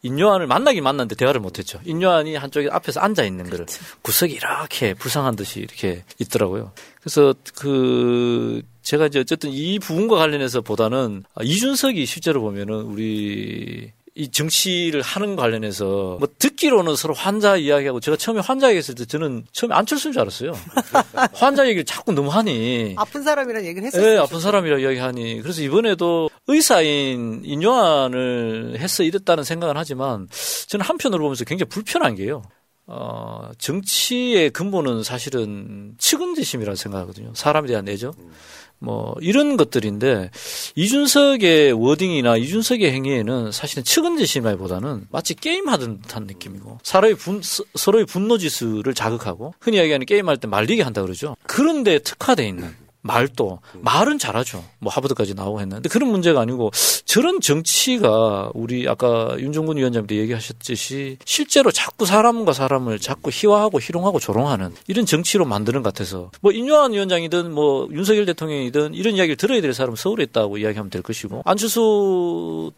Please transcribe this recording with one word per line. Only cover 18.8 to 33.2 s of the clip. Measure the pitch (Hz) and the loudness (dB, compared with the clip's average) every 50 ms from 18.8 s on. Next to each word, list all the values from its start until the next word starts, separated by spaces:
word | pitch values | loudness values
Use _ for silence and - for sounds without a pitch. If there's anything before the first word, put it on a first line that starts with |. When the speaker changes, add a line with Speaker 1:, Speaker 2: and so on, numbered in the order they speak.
| 139 - 127 | 0 -6 -8
Speaker 1:
때 | 117 120 | -10 -8
저는 | 117 - 151 160 147 127 113 117 - | -6 -6 -4 -4 -4 -6 -6 -10 -10
처음에 | _ - - 233 - | _ -6 -4 2 2
안철수인 | 160 214 - 302 285 - 311 | 2 2 2 -2 -4 -4 -4
줄 | 262 - | 0 0
알았어요. | 113 101 - - 123 151 165 101 85 - - 269 - - - | -2 -2 -2 -8 -8 -8 -8 -8 -12 -4 -4 -4 -4 2 2
<laughs> | 277 - - - - 254 - - | 2 2 2 0 0 0 0 2
환자 | - 240 269 277 277 269 | 2 2 4 4 4 4
얘기를 | 254 214 175 151 | 4 2 0 -2
자꾸 | - - - - - | -4 -8 -6 -4 -2
너무 | 185 143 143 143 | 0 0 0 2
하니. | 151 208 226 208 143 113 113 120 127 120 113 104 95 | 2 0 0 0 -2 -2 0 0 0 -2 -2 -4 -2
Speaker 3:
아픈 | - 214 - - 294 | -4 -4 -4 -4 -4
사람이란 | 277 302 302 285 269 247 226 220 196 | 0 0 0 0 0 -4 -4 -6 -6
얘기를 | 170 170 185 202 | -6 -8 -8 -8
했었어요. | 262 277 175 202 220 220 | -2 0 4 6 6 6
Speaker 1:
예, | 202 | 6
아픈 | 151 135 160 165 | 4 2 0 -2
사람이라 | 160 202 208 202 180 160 147 135 | 0 2 2 2 2 2 2 2
이야기하니. | 131 135 131 123 127 127 123 123 117 113 113 113 | 2 0 0 0 -2 -4 -4 -4 -6 -6 -6 -6
그래서 | 110 156 180 160 | -8 -8 -6 -4
이번에도 | 151 139 139 202 233 226 196 165 175 170 170 165 160 151 _ _ _ - | -4 2 2 2 2 2 0 0 0 0 0 0 0 -2 _ _ _ 2
의사인 | 277 311 302 - 254 180 160 151 147 143 139 135 127 123 117 113 110 - - | 2 4 4 6 4 4 4 4 2 0 0 -2 -2 -4 -4 -6 -8 -8 -8
인요한을 | 147 143 147 165 220 254 254 208 170 156 143 135 127 123 127 127 127 123 120 117 113 110 113 117 117 120 120 | -6 -4 0 2 2 4 4 4 4 4 2 2 0 0 -2 -2 -2 -2 -2 -2 -4 -4 -6 -8 -8 -8 -6
해서 | 151 185 - - 180 | -6 -4 0 0 0
이랬다는 | 160 170 196 190 - 170 160 139 | 0 0 -2 2 2 2 2 2
생각은 | - 165 170 170 160 143 | -4 -4 -4 -2 -2 -2
하지만, | 147 165 147 143 127 131 139 120 104 95 - - - - - - - - | -2 -4 -6 -6 -4 -2 -4 -4 -4 -8 -12 -12 -10 -8 -6 -6 -8 -8
저는 | - - 208 196 | -4 -4 -4 0
한편으로 | - 330 330 - 269 196 170 | -2 -2 0 0 0 0 2
보면서 | 151 147 135 120 123 | 0 0 -2 -2 -4
굉장히 | - 208 190 175 - | -6 -2 -4 -4 -4
불편한 | - 190 214 - - 349 330 135 110 | -4 -10 -8 -2 0 2 2 2 2
게요. | 92 95 110 147 131 101 95 _ _ _ _ _ _ _ - | 0 -4 -6 -6 -6 -10 -18 _ _ _ _ _ _ _ -16
어, | 117 123 123 117 117 113 | -14 -12 -10 -10 -10 -10